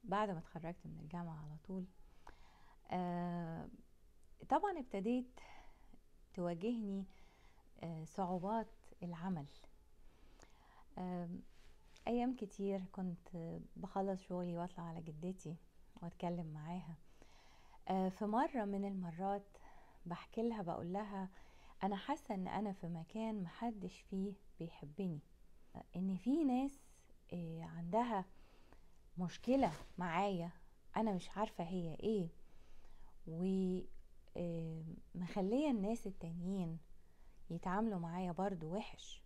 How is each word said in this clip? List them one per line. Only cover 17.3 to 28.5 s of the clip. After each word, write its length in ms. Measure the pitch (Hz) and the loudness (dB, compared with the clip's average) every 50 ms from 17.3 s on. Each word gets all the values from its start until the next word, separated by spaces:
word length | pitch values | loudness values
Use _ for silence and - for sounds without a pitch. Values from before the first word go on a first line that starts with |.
| - - - - - - - - - - - - | -18 -18 -18 -20 -20 -20 -20 -18 -18 -14 0 4
آه، 200 | 185 190 185 190 | 6 6 6 6
في 160 | 190 - 214 | 4 2 2
مرة 400 | 208 208 233 285 330 - 254 208 | 4 6 6 6 6 4 2 2
من 200 | 202 196 196 202 | 2 2 2 2
المرات 720 | 196 196 190 180 170 160 165 190 196 202 202 202 - - - - - - - - - - - - | 2 0 0 -2 -2 -2 0 2 2 2 2 -2 -6 -16 -16 -16 -16 -16 -16 -18 -18 -18 -12 -6
بحكي 420 | 170 170 - - - - 233 226 233 | -4 -4 -4 -6 -6 -2 2 2 2
لها، 140 | 226 214 190 | 2 2 0
بقول 300 | 165 170 - - 170 180 | 0 0 0 0 0 0
لها: 360 | 196 214 202 202 196 190 190 - - - - - - - - - - - | 0 0 0 -2 -2 -2 -4 -6 -10 -16 -16 -18 -18 -16 -16 -6 2 4
"أنا 140 | 196 208 | 4 4
حاسة 380 | 190 - - 277 - - - 220 | 2 2 0 0 0 0 -2 0
إن 140 | 190 185 180 | 0 0 0
أنا 240 | - - 214 214 190 | 2 0 2 0 -2
في 160 | 190 - 165 | -2 -2 -4
مكان 540 | 170 165 165 - - 220 220 226 220 214 185 | -2 -4 -4 -4 -2 -2 0 0 0 0 -2
محدش 580 | 165 - - 226 240 226 208 185 185 - - | -4 -2 -2 -2 0 0 -2 -6 -6 -8 -8
فيه 320 | - - - 190 190 202 190 - - - - - | -10 -2 0 0 2 0 0 -4 -12 -18 -8 -6
بيحبني، 640 | 165 165 - - - 147 147 - 196 180 160 147 - - - - - - - - - - - - - - - | -6 -6 -6 -8 -10 -10 -4 0 0 0 0 -2 -6 -10 -20 -20 -18 -18 -18 -18 -18 -14 -12 -12 -12 -6 -2
إن 200 | 175 185 190 190 | 0 2 2 2
في 280 | 185 - 240 269 330 320 | 2 4 6 6 8 8
ناس، 360 | 269 247 247 269 277 277 - - - - - - - - - - - - | 8 6 6 4 4 0 -4 -16 -20 -20 -20 -20 -20 -20 -20 -12 -6 -4
آه، 300 | 175 170 165 165 165 165 | -4 -2 -2 -4 -6 -6
عندها 640 | 165 160 165 170 170 175 220 240 240 226 196 190 - - - - - | -6 -4 -4 -2 4 6 6 6 6 4 2 2 0 -8 -16 -16 -16